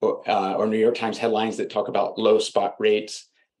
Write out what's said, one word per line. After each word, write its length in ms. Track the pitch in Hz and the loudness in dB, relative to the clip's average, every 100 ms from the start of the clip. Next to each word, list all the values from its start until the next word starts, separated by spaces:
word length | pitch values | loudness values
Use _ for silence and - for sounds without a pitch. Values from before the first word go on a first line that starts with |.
or, 280 | - - - | -2 -2 -2
uh, 240 | 104 95 | 0 0
or 120 | 98 107 | 0 0
New 120 | 110 | 2
York 160 | 110 | 2
Times 240 | 120 113 104 | 2 -2 -2
headlines 380 | 113 107 110 104 | -2 0 -2 -2
that 140 | 101 | -4
talk 180 | 104 101 | -4 -2
about 300 | 101 90 - | -2 -2 0
low 200 | 110 107 | 4 4
spot 380 | 110 107 98 - | 2 -2 -2 0
rates, 500 | 107 107 107 - - _ _ _ | 2 2 -2 -10 -18 _ _ _